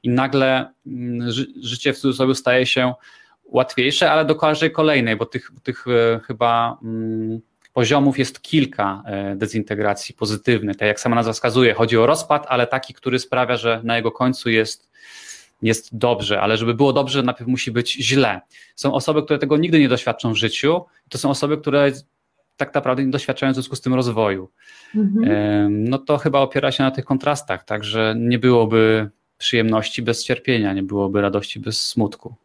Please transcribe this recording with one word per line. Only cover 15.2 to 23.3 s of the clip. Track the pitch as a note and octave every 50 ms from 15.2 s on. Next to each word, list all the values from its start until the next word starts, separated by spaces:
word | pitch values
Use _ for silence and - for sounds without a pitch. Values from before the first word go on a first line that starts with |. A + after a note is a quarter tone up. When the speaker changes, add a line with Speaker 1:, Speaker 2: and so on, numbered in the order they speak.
| - - - - - _ _ _
Speaker 1:
jest | - A2 A2 - - - - A2
dobrze, | B2+ A#2+ A#2+ A#2+ A#2 A#2 G#2+ G2
ale | G2 G#2+ A2
żeby | G#2+ A2+ A2+ A#2
było | A2+ C#3 C#3
dobrze, | B2+ C#3+ C#3 C3 C3+ C#3
najpierw | B2+ B2 B2 - A#2+ A#2+
musi | B2+ B2+ - C3
być | A2 A#2+ A#2+ -
źle. | - - B2+ - C3+ C#3 C3 A2 G2 F2+ _ _ _ - - _ _
Są | - - C#3 C#3+
osoby, | C#3 - - D3+ D3+
które | D3+ - D3+ C3+
tego | D3 C3+ D3+
nigdy | D3 E3 F3 E3 D#3+
nie | C#3+ B2+
doświadczą | B2 A#2 - A#2+ A2+ - - A#2+
w | A2
życiu, | G2+ A2+ A2+ - - - C#3+ E3 F3+ F3+ _ _ _ _ _
to | - B2+
są | - C#3+
osoby, | C#3 - - C#3+ D3+ D3+
które | D3+ D3+ C3+ C#3+ C#3+ C#3 C3+ C3 - _ _ _ _ _ _ _ _ _ _
tak | _ C#3+ - -
naprawdę | D3 C#3 C3 B2+ C3 C#3
nie | C3
doświadczają | C3 C#3 - -